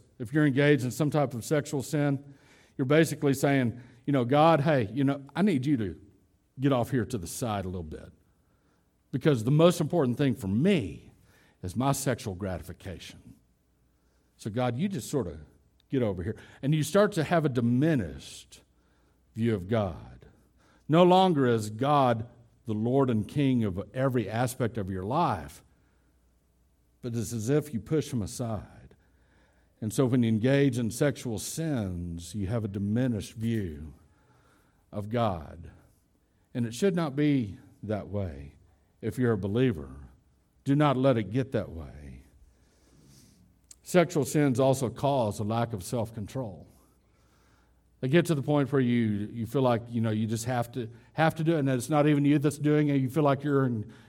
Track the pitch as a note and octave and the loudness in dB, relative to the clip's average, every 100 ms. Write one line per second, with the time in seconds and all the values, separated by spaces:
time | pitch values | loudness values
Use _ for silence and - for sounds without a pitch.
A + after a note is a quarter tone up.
0 | _ - A2+ D3+ D3+ C3 D3 C#3+ B2 A2+ | _ -14 -4 2 2 4 4 4 2 0
1 | D3 D#3 C#3 A#2+ - D3+ - C#3+ - D#3 | 0 0 -2 -4 -2 -2 -2 -4 -2 0
2 | C#3+ C3+ - - _ - _ - C3 D3+ | 0 0 -6 -20 _ -20 _ -4 2 4
3 | E3 - C#3+ C3+ C#3+ C#3 A#2+ - - - | 4 2 0 2 2 2 0 -2 -12 -10
4 | - C#3 A#2+ C#3+ D#3+ D#3+ D#3+ C#3 G2+ B2 | -2 0 4 6 6 6 4 2 0 0
5 | C3+ C#3 C3+ E3 G#3 C#3 C3 C3+ G2 D#2+ | 0 0 -4 0 2 2 0 0 -2 -8
6 | - _ _ _ _ - C3+ B2+ A2+ C3 | -18 _ _ _ _ -2 2 2 0 -2
7 | G2 A2 E2+ - B2 G2+ F#2 F2+ D#2 D2 | -2 -4 -8 -6 -4 -4 -4 -8 -10 -12
8 | - - _ _ _ _ _ _ _ _ | -16 -20 _ _ _ _ _ _ _ _
9 | _ C#3 D#3+ B2+ A2 D3+ E3+ E3+ D3+ F3 | _ 0 2 2 4 6 6 4 0 0
10 | B2+ A#2+ C#3 - F#2+ G#2+ F3+ F3+ F2+ D2 | 0 2 0 0 0 2 2 2 -2 -10
11 | - _ _ _ _ _ F2+ G#2+ C3+ C#3 | -18 _ _ _ _ _ -8 -2 0 0
12 | C#3 A#2+ G#2+ F2+ G2+ F2 - - G2 E2 | -2 -4 -6 -6 -6 -6 -10 -16 -14 -14
13 | - - - - _ _ _ _ _ _ | -16 -20 -20 -20 _ _ _ _ _ _
14 | _ _ _ - A#2 G#2 B2+ A#2+ G3 E3+ | _ _ _ -14 -8 -2 -2 -2 -4 -4
15 | - C3+ F2 D#2+ D2+ _ _ _ - C3+ | -4 -4 -4 -8 -18 _ _ _ -4 0
16 | A2+ F2+ F#2+ - - - C3+ D#3 D3 G3 | 0 -2 -6 -8 -12 -6 0 0 2 4
17 | G#3 E3+ C#3+ E3+ D3+ B2 A#2 B2 D#3+ C#3+ | 4 2 0 2 2 2 2 2 2 2
18 | E2+ C#2 - - - - _ _ _ _ | -2 -8 -16 -20 -20 -20 _ _ _ _
19 | _ _ _ A2 A#2 G#2 F2+ A2+ F#2+ C#2 | _ _ _ -2 0 0 0 0 0 -4
20 | - - - _ _ _ _ _ - D#3+ | -16 -20 -20 _ _ _ _ _ 2 6
21 | F3+ F#3 F#3+ D3 B2+ A2+ G#2+ A2 C3+ D3 | 6 6 6 4 4 2 -2 -2 2 4
22 | B2+ A2+ A#2 - - _ - G#2+ A2+ C3+ | 4 2 -4 -16 -20 _ -6 -4 0 2
23 | B2+ A2 F#2 D3 C#3 B2 G#2+ F#2 F#2 C3 | 2 0 -2 0 2 2 0 -4 -8 -4
24 | C3+ B2+ G2 A2 B2+ - A2+ A2+ F#2+ F#2 | 0 0 -2 -2 -2 -2 -4 -4 -6 -6
25 | G2 D3 D#3 F#2+ D2 - _ _ _ _ | -4 -2 0 -2 -8 -18 _ _ _ _
26 | _ _ _ _ _ _ _ _ _ _ | _ _ _ _ _ _ _ _ _ _
27 | B2 A#2 F#2+ A#2 G#2+ D3 D3+ A2 - D#3 | -8 -6 -4 -4 0 0 0 -8 -4 -4
28 | - B2+ F#2+ - A#2 G#2 - - - _ | -2 -4 -6 -6 -6 -8 -10 -18 -20 _
29 | _ _ _ _ _ _ _ - A2 B2 | _ _ _ _ _ _ _ -10 -6 0
30 | C3 C3 A2+ A2 B2 C#3 C#3 A#2+ A2+ - | 2 4 2 2 2 4 2 2 -4 0
31 | D3 - B2+ G2+ - - E3 C3 F#2+ F2 | -2 -2 -6 -8 -8 -6 -4 -2 -4 -6
32 | F2 E2 E2+ G#2+ F#2 A#2 G#2+ G2 G2+ A2+ | -8 -10 -10 -6 -4 -4 -4 -4 -2 0
33 | B2+ G#2+ - A#2 A2+ A2+ F2+ D2 D#2 - | 0 -2 -6 -6 -2 -2 -4 -8 -14 -18
34 | _ _ _ _ _ _ _ _ - G#2 | _ _ _ _ _ _ _ _ -14 -10
35 | G#2 A#2+ A2+ E2+ D2+ E2 E2 - _ _ | -4 0 0 -2 -10 -18 -20 -20 _ _
36 | _ _ _ _ _ B2+ A#2 A#2 G3+ F3 | _ _ _ _ _ -6 -4 0 0 0
37 | D#3 C3+ D3+ C#3 G#2 F2 - - G2+ G#2 | -2 0 2 2 0 -8 -18 -12 -6 -6
38 | D#2+ G2+ F#2 C#2 C#2+ - _ _ _ - | -4 -6 -6 -8 -16 -20 _ _ _ -10
39 | A2+ - A#2+ G#2+ G2 A2+ C3 E2+ C2+ C2+ | -8 -2 0 0 0 2 2 0 -8 -16
40 | C#2 - _ _ _ _ C3+ C#3+ D3+ B2+ | -20 -20 _ _ _ _ 0 2 4 4
41 | C3+ A2+ F#2+ A#2+ B2 A2+ D#2+ E2 C#2+ C#2+ | 4 2 0 -2 -2 -4 -4 -10 -14 -16
42 | C#2+ B1 - _ - _ _ _ _ _ | -18 -18 -20 _ -20 _ _ _ _ _
43 | - - _ _ _ _ _ - - F3+ | -20 -20 _ _ _ _ _ -20 0 2
44 | D3+ D#3 B2 D#3 C#3+ B2 C3+ C3+ A#2+ - | 2 0 0 2 2 4 2 2 -2 -2
45 | C#3 C#3 G#2+ G2+ G#2 A#2 A#2 G#2+ - B2 | 0 0 0 -2 -4 -2 -2 -6 -6 -6
46 | A2+ A2 G2 C3 A2+ D#2+ - _ _ _ | -6 -8 -10 -10 -10 -12 -20 _ _ _
47 | _ _ _ _ _ _ _ _ _ - | _ _ _ _ _ _ _ _ _ -8
48 | C3 E3+ E3+ C#3+ C3 D3 C3+ C#3 B2 A#2+ | 2 2 4 0 2 0 2 2 2 2
49 | A2 G2+ G#2 A#2 A2 C#3+ B2+ A#2 A#2 A#2 | 2 0 -4 -6 -4 0 2 2 -2 -2
50 | A2+ A2 A2 A2+ A#2+ B2 A#2+ C3 A2+ - | 0 0 -2 -4 -4 -4 -4 -6 -10 -12
51 | - - D#3+ D#3+ D#3+ E3 C3+ B2+ A2+ D3+ | -8 0 0 2 0 0 2 0 0 2
52 | D3 D3 C#3+ D3 D3 C#3+ D3 D3+ D3 C#3 | 4 4 4 4 2 0 2 2 2 0
53 | C3 D#3+ C#3+ C3+ D3 C#3 C3 A2+ G#2 - | 0 2 2 2 2 2 2 -2 -8 -14